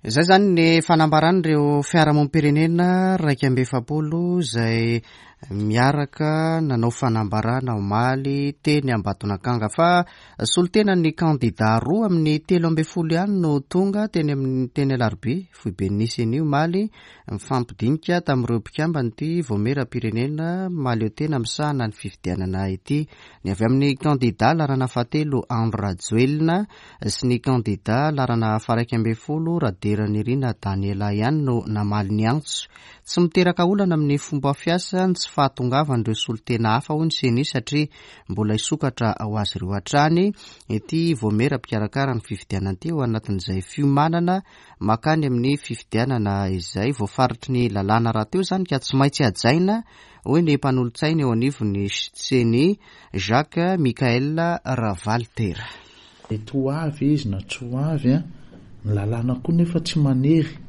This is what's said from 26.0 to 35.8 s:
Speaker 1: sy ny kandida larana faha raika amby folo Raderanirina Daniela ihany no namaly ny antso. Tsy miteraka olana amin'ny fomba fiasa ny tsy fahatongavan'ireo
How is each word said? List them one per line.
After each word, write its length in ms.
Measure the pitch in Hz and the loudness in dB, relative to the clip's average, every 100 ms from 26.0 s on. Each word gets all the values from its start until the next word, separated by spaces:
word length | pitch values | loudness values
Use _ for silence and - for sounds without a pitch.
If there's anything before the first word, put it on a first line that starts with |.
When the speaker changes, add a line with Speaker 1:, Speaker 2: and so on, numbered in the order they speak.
| - 110 131 151 160 180 208 - - - 123 | -2 2 2 2 2 0 -2 -10 -20 -8 -6
Speaker 1:
sy 240 | - 127 | -2 0
ny 80 | 123 - | 0 2
kandida 640 | 127 110 95 - 117 151 | 0 0 -4 0 0 0
larana 480 | 143 127 117 110 110 | 0 0 0 0 0
faha 240 | - 117 | 0 0
raika 160 | 117 117 | 0 0
amby 160 | 110 | 0
folo 460 | 113 - 151 165 170 | -2 -4 -4 -2 0
Raderanirina 960 | 135 92 104 104 107 104 107 135 127 107 | 0 -2 -2 0 0 0 0 0 -2 -4
Daniela 560 | 101 98 98 98 104 | -4 -2 -2 -2 -2
ihany 300 | 101 113 156 139 | 0 0 0 0
no 160 | 120 - | -2 -2
namaly 420 | 107 104 104 98 | -2 0 -2 0
ny 160 | 104 113 | 0 2
antso. 400 | 147 - - - - - - - | 0 -4 -10 -10 -20 -20 -20 -6
Tsy 160 | - | 0
miteraka 420 | 175 - 180 170 | 2 4 2 2
olana 320 | 175 202 190 160 | 0 2 0 0
amin'ny 220 | 147 143 | 2 0
fomba 360 | - 143 139 | -2 -2 -2
fiasa 520 | 139 - 175 - 185 185 | -2 -2 -2 -2 0 0
ny 60 | 180 | 0
tsy 120 | - | -4
fahatongavan'ireo 880 | - 139 - 123 131 | 0 0 0 -2 0